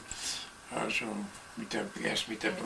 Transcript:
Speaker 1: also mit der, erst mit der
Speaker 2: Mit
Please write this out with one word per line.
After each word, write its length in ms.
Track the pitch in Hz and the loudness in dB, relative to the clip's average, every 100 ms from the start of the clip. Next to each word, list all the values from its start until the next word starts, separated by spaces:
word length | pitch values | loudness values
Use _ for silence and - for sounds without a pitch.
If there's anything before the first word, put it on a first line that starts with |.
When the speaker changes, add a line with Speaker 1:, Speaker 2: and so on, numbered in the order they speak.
| - - - - - - - | -2 -4 -2 -2 -4 -10 -4
Speaker 1:
also 380 | - 110 - 113 104 101 - - - | 0 2 2 2 0 -2 -6 -10 -6
mit 160 | 107 | -2
der, 120 | - - - | 0 0 2
erst 260 | - - - | 2 4 2
mit 140 | - | 2
der 80 | 110 | 2
Speaker 2:
Mit 80 | 190 | 6